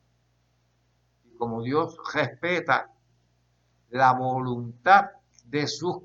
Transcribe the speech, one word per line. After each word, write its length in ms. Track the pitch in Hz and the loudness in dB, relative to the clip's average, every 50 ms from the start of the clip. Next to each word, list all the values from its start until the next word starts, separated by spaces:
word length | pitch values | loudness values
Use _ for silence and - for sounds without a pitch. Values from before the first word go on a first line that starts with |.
| _ _ _ _ _ _ _ _ _ _ _ _ _ _ _ _ _ _ _ _ _ _ _ _ _ | _ _ _ _ _ _ _ _ _ _ _ _ _ _ _ _ _ _ _ _ _ _ _ _ _
Y 60 | _ - - | _ -8 -8
como 240 | 120 117 113 113 | -6 -6 -4 -6
Dios 340 | 117 123 139 156 165 165 160 - - - | -6 -2 -2 -2 -2 -2 -8 -12 -12 -4
respeta 800 | - 151 139 123 - - 170 175 180 165 - 131 127 123 - - _ _ _ _ _ _ _ _ _ _ _ _ _ _ _ _ _ _ _ _ | -2 -2 -2 -2 -4 -6 -4 -2 -2 -2 0 0 0 0 0 -8 _ _ _ _ _ _ _ _ _ _ _ _ _ _ _ _ _ _ _ _
la 240 | 120 131 131 127 | 0 4 4 4
voluntad 920 | 123 123 131 127 127 131 127 127 123 120 120 120 - - _ 180 196 202 196 - - - _ _ _ _ _ | 4 2 -2 -2 -4 -4 -4 -4 -6 -6 -8 -10 -14 -2 _ 6 6 6 6 2 -8 -20 _ _ _ _ _
de 220 | 120 135 147 143 | -6 -4 -4 -4
sus 360 | 123 - - 165 180 160 - | -4 -6 -6 -6 -6 -6 -6